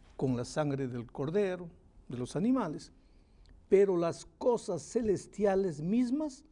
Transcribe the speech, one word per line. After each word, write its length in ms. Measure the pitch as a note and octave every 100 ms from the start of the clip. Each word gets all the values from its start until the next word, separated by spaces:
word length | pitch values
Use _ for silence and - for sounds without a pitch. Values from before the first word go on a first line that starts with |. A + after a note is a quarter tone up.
| - -
Con 200 | C3+ A#2+
la 80 |
sangre 440 | A#2+ D#3 D3 C#3 C3
del 220 | A#2+ A2+
cordero, 580 | - C#3 G3 G3 F#3 E3+ - - - -
de 80 | A#2+
los 180 | B2
animales. 580 | D3+ A3 C4 F3+ - - - _ - _ - - - -
Pero 280 | G3 G3 F3
las 300 | E3+ - - -
cosas 440 | B3+ A#3 - E3+
celestiales 1000 | - A#3+ A3 F3 - - G3+ F#3+ G3 D3+
mismas 640 | E3 A#3 B3 C#4+ D4+ - -